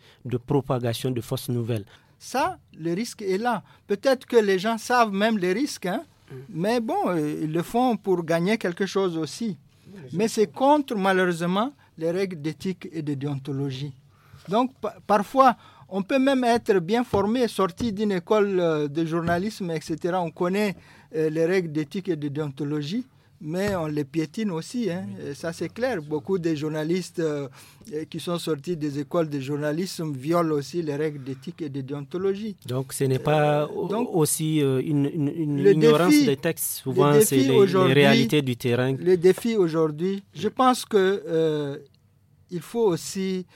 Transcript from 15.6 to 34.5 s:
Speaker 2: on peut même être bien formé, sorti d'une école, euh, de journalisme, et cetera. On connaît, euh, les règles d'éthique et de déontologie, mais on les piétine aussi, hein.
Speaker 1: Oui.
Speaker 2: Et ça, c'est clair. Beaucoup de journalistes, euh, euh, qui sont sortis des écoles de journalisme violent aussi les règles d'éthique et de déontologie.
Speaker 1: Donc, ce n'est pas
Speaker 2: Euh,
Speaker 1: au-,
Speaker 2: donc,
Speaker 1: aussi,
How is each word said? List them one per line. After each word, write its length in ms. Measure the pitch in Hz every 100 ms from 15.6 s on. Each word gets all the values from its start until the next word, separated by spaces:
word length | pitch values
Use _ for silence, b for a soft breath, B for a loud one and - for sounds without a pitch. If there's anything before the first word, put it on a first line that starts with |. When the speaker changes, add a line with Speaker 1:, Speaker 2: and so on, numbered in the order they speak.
| b b b
Speaker 2:
on 140 | 185
peut 160 | 196 277
même 260 | 262 269 240
être 340 | 240 233 196
bien 240 | 165 233
formé, 460 | 240 202 196 254 233
sorti 420 | - 190 - 240
d'une 220 | 196 214
école, 440 | 185 170 214 202 185
euh, 260 | 170 156 151
de 160 | 143 165
journalisme, 640 | 165 165 175 208 - 180
et 100 | 160
cetera. 400 | - 156 175 185
On 100 | 170
connaît, 460 | - 180 196 208 175 B B B
euh, 160 | 160 156
les 160 | 156 165
règles 280 | 190 165
d'éthique 340 | 147 147 202 185
et 80 | 160
de 140 | 147
déontologie, 760 | 139 151 135 143 151 147 220 247 b b _
mais 320 | 151 175 208 190
on 120 | 156
les 180 | 147 139
piétine 460 | 160 151 220 220
aussi, 380 | 165 165 247 214
hein. 140 | 175 196 196
Speaker 1:
Oui. 100 | 143
Speaker 2:
Et 40 |
ça, 180 | 143 165
c'est 160 | 170 165
clair. 320 | - 254 208
Beaucoup 360 | 147 156 - 190
de 160 | 165 151
journalistes, 640 | 156 156 151 185 170 -
euh, 300 | 160 147 135 B B B -
euh, 120 | 151 156
qui 140 | 170
sont 160 | 180 175
sortis 380 | 170 151 175 170
des 220 | 151 143
écoles 300 | 139 175 160
de 100 | 143
journalisme 720 | 131 143 151 151 190 - 160
violent 420 | 135 139 175 165 151
aussi 260 | 139 175
les 140 | 156 143
règles 280 | 156 147
d'éthique 380 | 131 131 180 -
et 80 | 151
de 120 | 135
déontologie. 720 | 135 143 135 180 196 196 220 190 117
Speaker 1:
Donc, 260 | 127 135
ce 100 | -
n'est 160 | 139 131
pas 440 | - 151 147 147
Speaker 2:
Euh, 40 | 147
Speaker 1:
au-, 200 | - 175
Speaker 2:
donc, 180 | 208 247
Speaker 1:
aussi, 480 | 185 147 - 156